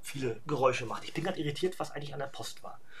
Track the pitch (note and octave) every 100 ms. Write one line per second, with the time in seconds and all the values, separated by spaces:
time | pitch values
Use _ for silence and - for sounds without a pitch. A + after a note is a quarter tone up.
0 | - C#3 B2+ A2 - C#3+ C3 B2 A2+ G#2+
1 | - - F3+ F3+ D3 C#3+ F#3 - D3+ D3
2 | C#3+ C#3+ C#3 - - - - - - -